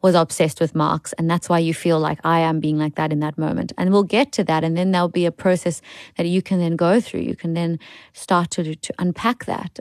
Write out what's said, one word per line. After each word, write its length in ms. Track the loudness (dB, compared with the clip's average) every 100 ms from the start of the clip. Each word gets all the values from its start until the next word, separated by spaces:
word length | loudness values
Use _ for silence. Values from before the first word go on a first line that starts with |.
was 140 | 4 4
obsessed 440 | 2 2 0 0
with 160 | -2 0
marks, 380 | 0 -2 -6
and 180 | -4 0
that's 160 | 0 0
why 120 | 0
you 140 | 0
feel 240 | 0 0 2
like, 220 | 0 -2 0
"I 160 | 2
am 180 | 2 0
being 180 | 0 0
like 180 | 0 -2
that 180 | -2
in 80 | 0
that 160 | -2 -2
moment." 340 | -2 -2 -4 -2
And 160 | 2
we'll 100 | 2
get 300 | 4 2 0
to 100 | 0
that, 220 | 0 0 0
and 100 | 0
then 160 | 2
there'll 160 | 2 0
be 180 | 0 -2
a 60 |
process 500 | 0 0 0 0 -6 -10 -20 -12 -6
that 100 | 0
you 140 | 0
can 180 | 0 0
then 160 | 0 2
go 240 | 2 2
through. 220 | 0 -4
You 160 | -6 -6
can 160 | -4
then 260 | -2 -2 -4 -8 -20 -20
start 400 | -14 0 0 0
to, 240 | -2 -4 -6
to 180 | -10 -4
unpack 460 | -4 -2 -2 -2 -4
that 340 | -8 -8 -12